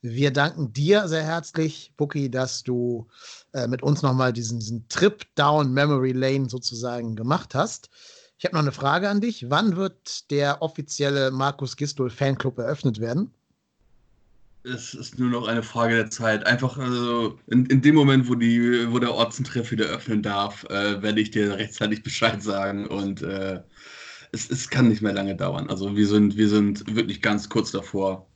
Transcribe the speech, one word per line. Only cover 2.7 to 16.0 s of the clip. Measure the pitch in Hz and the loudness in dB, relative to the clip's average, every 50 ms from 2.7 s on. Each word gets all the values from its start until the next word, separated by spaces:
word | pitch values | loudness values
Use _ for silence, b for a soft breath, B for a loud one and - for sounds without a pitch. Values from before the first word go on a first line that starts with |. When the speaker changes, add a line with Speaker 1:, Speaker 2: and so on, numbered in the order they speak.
| 127 123 123 123 120 117 113 B B B B B B B B B | -2 -2 0 -2 -4 -6 -8 B B B B B B B B B
Speaker 1:
äh, | - 139 123 117 | -6 -4 -2 -2
mit | 127 123 | -4 -2
uns | - 147 147 139 | 2 0 2 2
nochmal | - 135 127 127 131 127 | 2 2 2 4 2 2
diesen, | 120 117 117 107 120 117 | 0 -2 -4 -4 -6 -6
diesen | 110 104 117 117 113 _ | -6 -6 -8 -8 -8 _
Trip | - - 175 202 208 - - _ _ | 0 4 4 4 2 0 -18 _ _
down | - 143 143 151 156 147 131 | 2 4 4 4 4 2 2
Memory | 127 139 143 151 147 135 127 131 | 4 4 4 4 4 4 2 2
Lane | 127 127 131 131 135 139 135 123 | 0 0 0 0 0 0 -2 -2
sozusagen | 120 127 117 - 120 113 120 123 120 123 117 113 110 | -4 -6 -8 -8 -8 -6 -6 -6 -6 -6 -6 -6 -6
gemacht | 104 113 123 151 160 - - - | -6 -2 0 0 0 -2 -4 -2
hast. | 131 - - - - - _ b b b b b b b b b _ | -2 -2 -2 -4 -12 -16 _ b b b b b b b b b _
Ich | - | -6
hab | 180 | -2
noch | 185 160 | 0 0
eine | 151 139 | 0 0
Frage | - - 123 139 147 175 190 202 | -2 -2 0 0 0 2 0 0
an | 202 202 | 0 0
dich. | 202 240 220 - 123 120 | 0 -2 -4 -6 -4 0
Wann | 139 156 208 220 175 | 0 2 2 2 0
wird | 175 196 190 - _ _ - - - - _ | 0 -2 -4 -6 _ _ -12 -12 -12 -8 _
der | 143 143 143 143 143 143 | -2 0 2 0 0 -2
offizielle | 160 156 - - 147 - - - 143 139 143 139 135 131 | -4 -6 -6 -8 -10 -10 -4 -2 0 0 2 2 0 0
Markus | 131 131 135 143 139 - 139 123 - | 0 0 -2 -2 -2 -4 -8 -8 -6
Gisdol | - 143 147 - - 131 123 | -6 -6 -6 -4 -4 -4 -4
Fanclub | - - 139 139 135 - - 135 127 - | -2 0 0 0 0 0 -2 -6 -4 -4
eröffnet | 117 120 151 - - 135 110 104 | -4 -4 -4 -2 -2 -2 -2 0
werden? | 113 117 123 160 208 - _ _ _ _ _ _ _ _ _ _ _ _ _ _ _ _ _ _ _ _ _ _ - _ _ - - | -4 -2 -2 -2 -4 -4 _ _ _ _ _ _ _ _ _ _ _ _ _ _ _ _ _ _ _ _ _ _ -20 _ _ -18 -12
Speaker 2:
Es | 123 127 120 - - - | -10 -10 -10 -10 -14 -14
ist | 143 - - - 120 | -14 -14 -14 -6 -4
nur | 127 123 | -2 -2
noch | 120 120 120 107 | -2 -2 -2 -2
eine | 117 117 113 | -2 -2 -2
Frage | 113 - 117 117 117 117 | -4 -2 0 2 2 4
der | 113 | 2